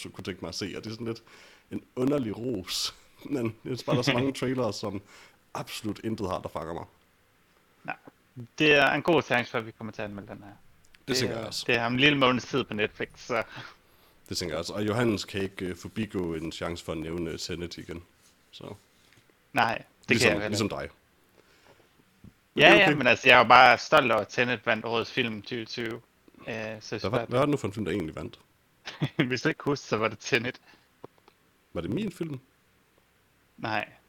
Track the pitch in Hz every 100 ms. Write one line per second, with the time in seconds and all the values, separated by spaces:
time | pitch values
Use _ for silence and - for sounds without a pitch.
0 | 92 - 95 90 85 87 98 - 107 113
1 | 117 113 - - - - - 107 - -
2 | 135 147 110 98 127 104 90 - - -
3 | - _ - 139 117 - - 127 - 123
4 | 120 123 139 131 131 131 113 101 107 98
5 | - - - _ _ - - - 107 98
6 | 113 110 95 80 - - 80 82 - _
7 | _ _ _ _ _ _ _ _ - -
8 | - _ _ 127 117 - 156 147 139 143
9 | 156 156 - 120 117 127 113 - 110 104
10 | 104 101 101 101 101 104 - - _ -
11 | - 127 113 113 110 - - 120 117 127
12 | 143 147 127 123 - 135 110 107 104 -
13 | 120 - - 117 - - - - _ _
14 | _ _ - - 87 76 87 98 107 104
15 | 120 98 - 101 95 - 90 92 95 110
16 | 107 101 87 82 82 - 85 87 - 82
17 | 80 85 82 80 - 85 85 - 80 82
18 | 87 _ _ _ _ - - 104 _ _
19 | _ _ _ _ _ 123 117 110 - _
20 | - 123 117 104 104 107 101 71 71 _
21 | _ _ _ _ _ _ _ - _ _
22 | _ _ - _ _ - 151 208 190 147
23 | 123 113 131 123 117 127 127 117 - 147
24 | 131 113 98 - 123 117 - 110 117 113
25 | 104 - 117 107 - 120 110 - 113 117
26 | _ _ _ - - 113 110 110 - 113
27 | 98 123 113 123 147 143 107 104 90 98
28 | 80 - 92 - _ _ _ _ - -
29 | 143 - 127 123 156 156 147 143 - 110
30 | 110 110 - 123 120 - _ - _ _
31 | - _ _ _ _ _ _ - 82 165
32 | 214 - 170 131 _ _ _ _ _ _
33 | _ _ _ _ _ - 113 107 104 -